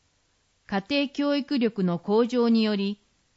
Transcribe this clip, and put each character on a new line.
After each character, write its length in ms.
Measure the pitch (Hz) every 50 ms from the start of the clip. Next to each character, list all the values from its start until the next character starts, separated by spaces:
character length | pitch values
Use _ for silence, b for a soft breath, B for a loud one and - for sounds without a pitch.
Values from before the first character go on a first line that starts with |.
| _ _ _ _ _ _ _ _ _ _ _ _ _
家 180 | - 208 196 196 -
庭 200 | 285 285 285 262
教 260 | - - 285 285 285
育 240 | 285 254 - 294 269
力 240 | 240 220 - - 185
の 160 | 180 175 165
向 260 | - - 202 220 247
上 240 | 226 247 247 233 233
に 140 | 226 226 220
よ 120 | 214 214
り、 240 | 196 196 196 208 - _ _ _ _ _ _ _